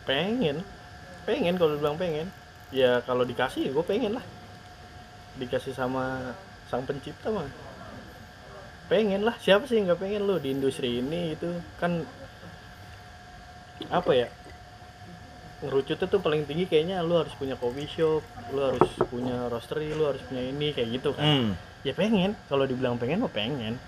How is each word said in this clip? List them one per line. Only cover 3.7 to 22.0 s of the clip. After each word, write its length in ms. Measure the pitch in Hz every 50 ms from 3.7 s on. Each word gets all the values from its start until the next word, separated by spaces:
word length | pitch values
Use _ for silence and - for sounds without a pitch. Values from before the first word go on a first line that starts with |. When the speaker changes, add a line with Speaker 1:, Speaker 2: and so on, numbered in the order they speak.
Speaker 1:
gua 120 | 131 143 170
pengen 280 | - 196 220 269 208 214
lah. 120 | 262 - - - - - - - - - - - - - - - - - - - - - - -
Dikasih 360 | 135 131 123 - 127 - 135 127
sama 640 | 127 131 127 131 131 127 131 131 131 127 127 120 - - - - - -
sang 180 | - - 123 135
pencipta 440 | - 170 143 - - - - - 277
mah. 180 | 220 202 156 139 - - - - - - - - - - - - - - - - - - - - - - - - - - - -
Pengen 340 | - 190 226 208 190 196
lah, 140 | 208 226 233 -
siapa 260 | - - 185 202 269
sih 140 | 262 240 220
yang 100 | 208 180
nggak 140 | 175 170
pengen 200 | 190 190 208 208
lu 140 | 202 196 196
di 140 | 165 139 135
industri 500 | 135 139 135 135 131 - 139 123 120 120
ini 320 | 123 135 156 175 175 165 156
gitu? 140 | 156 - 170 175 175 170 - - -
Kan, 260 | - 175 175 170 156 - - - - - - - - - - - - - - - - - - - - - - - - - - - - - - - - - - - - -
apa 240 | 127 170 175 - 156
ya? 140 | 127 120 113 - - - - - - - - - - - - - - - - - - - - - - - - - -
Ngerucutnya 460 | - 139 131 135 135 - 160 - 196
tuh 140 | 180 - 196
paling 240 | 185 170 151 156 151
tinggi 220 | 143 143 160 185
kayaknya 340 | 175 170 151 156 170 196 185
lu 160 | 170 165 170
harus 180 | 170 156 - -
punya 200 | - 143 135 131
coffee 320 | 123 - 120 120 139 147
shop, 380 | - - - 160 156 156 156 147 - - - - -
lu 120 | 135 135 139
harus 240 | 131 127 127 120 - - - -
punya 420 | - - 120 123 127 123 123 123 120
roastery, 440 | 120 120 - - - 151 156 151
lu 140 | 151 156 156
harus 180 | 147 135 131 -
punya 160 | - 135 127
ini, 300 | 127 127 135 143 147 151
kayak 180 | 143 139 123 113 113
gitu 180 | 127 127 151
kan. 140 | 131 135 147
Speaker 2:
Hmm. 240 | 151 151 139 120 110 98 85 - - - -
Speaker 1:
Ya 120 | - 139
pengen, 440 | 135 -